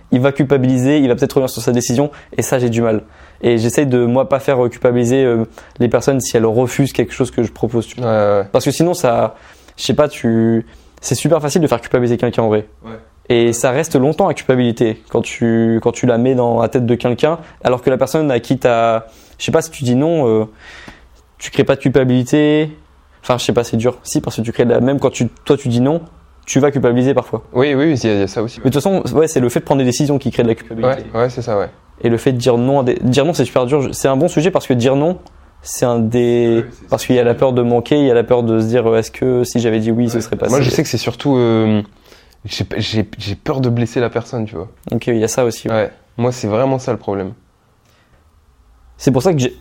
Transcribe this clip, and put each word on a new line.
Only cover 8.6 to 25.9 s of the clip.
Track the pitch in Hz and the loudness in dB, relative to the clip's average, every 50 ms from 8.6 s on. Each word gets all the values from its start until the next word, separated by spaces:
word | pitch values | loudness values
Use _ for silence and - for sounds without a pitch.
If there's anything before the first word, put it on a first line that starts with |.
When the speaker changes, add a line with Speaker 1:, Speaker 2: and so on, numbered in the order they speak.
| - | 0
Speaker 1:
que | 147 | 0
sinon, | 131 - 165 175 175 | 0 0 0 0 0
ça, | 175 - 123 117 117 117 110 - - - - - - - - - | 0 0 0 2 2 0 -2 -4 -8 -20 -20 -20 -20 -20 -20 -16
je | - - | -12 -4
sais | - 117 | -4 0
pas, | 113 151 147 | 0 0 0
tu, | - - - 117 113 113 113 113 113 113 113 - - - - - _ - | 0 -4 -2 0 0 2 2 2 2 0 -2 -6 -16 -20 -20 -20 _ -14
c'est | - - 135 | -6 -6 -4
super | - - 151 165 156 | -2 0 0 0 2
facile | 151 143 - - | 0 0 0 0
de | 156 135 | 2 2
faire | 120 113 | 0 -2
culpabiliser | - - - 127 123 117 120 - | -2 -2 -2 0 2 2 0 0
quelqu'un | - 120 110 - 113 | 0 -2 0 0 0
en | 110 | 2
vrai. | 107 107 104 - - - - | 2 0 -2 -4 -16 -20 -20
Speaker 2:
Ouais. | 113 113 110 - _ _ _ _ - | -20 -20 -20 -20 _ _ _ _ 0
Speaker 1:
Et | 123 117 117 117 117 | 2 4 4 2 2
ça | - - 131 | 0 0 0
reste | 123 143 160 - - | 0 0 -2 0 0
longtemps | 139 127 147 160 - 202 175 | 2 2 2 0 0 0 0
la | 139 | 0
culpabilité | - - - 131 127 123 117 110 - 123 110 107 - - - | -4 0 0 2 2 2 0 0 0 0 0 -2 -4 -10 -4
quand | - 117 | -4 -4
tu, | 110 - - - 120 117 113 113 113 113 113 113 | -4 -4 -6 -2 0 2 2 2 2 2 2 2
quand | - 120 113 | 0 -2 -2
tu | - - | 0 0
la | 123 117 113 | 0 2 2
mets | 120 127 135 | 2 2 2
dans | 123 120 120 117 117 | 2 2 0 2 0
la | 117 110 | 0 0
tête | - 131 120 | 0 -2 0
de | 113 123 | 0 0
quelqu'un, | 117 - 123 120 - - 151 165 165 - - - - - | 0 0 -2 -2 0 0 -2 -2 -2 -8 -18 -18 -6 -2
alors | 123 127 120 | -2 -2 0
que | - 139 | 0 0
la | 131 123 | 0 0
personne | 135 127 - 160 156 143 | 0 0 0 0 0 2
à | 127 120 | 0 0
qui | 117 - 139 123 | 0 -2 -4 0
t'as, | - 127 120 113 117 117 113 113 113 - - - - - - - | 2 2 2 4 2 2 2 0 -4 -6 -20 -20 -20 -20 -16 -10
je | - | -8
sais | - | -2
pas, | - 160 | 0 0
si | 160 160 | -2 -2
tu | - - 139 | -10 -6 -2
dis | 123 123 | 0 2
non, | 127 147 165 170 160 135 117 | 2 2 2 0 0 0 2
euh, | 110 107 110 110 - - - - - - - - - - - _ _ _ _ _ _ - | 2 0 0 -4 -8 -20 -20 -20 -20 -20 -20 -20 -20 -20 -20 _ _ _ _ _ _ -16
tu | - - | -16 -8
crées | - - - | 0 0 0
pas | - 135 | 0 0
de | - | 0
culpabilité. | - 139 127 143 131 127 123 127 123 - - 151 151 151 151 151 156 151 151 - - _ _ _ _ _ _ _ | 0 2 2 2 2 4 2 0 0 2 2 2 4 4 2 2 0 -2 -6 -16 -20 _ _ _ _ _ _ _
Enfin, | - - 127 120 | -4 -2 -2 -2
je | - | 0
sais | - 104 | 0 0
pas, | 123 120 | 0 0
c'est | - - 113 | -2 -2 0
dur. | 110 123 123 - - | 0 0 -2 -4 -10
Si, | - - 156 | -4 -4 -4
parce | - - - | -4 -4 -6
que | - | -6
tu | 113 120 | -6 -6
crées | - - 123 | 0 0 2
de | 117 | 2
la, | 117 120 | 2 2
même | 120 131 143 135 | 2 2 0 0
quand | - 127 | 0 -2
tu, | - - 123 113 - - - | 0 0 -4 -4 -4 -8 0
toi, | - 147 135 | 0 0 0
tu | - 131 | 2 -2
dis | 117 120 | 0 2
non, | 123 139 | 2 2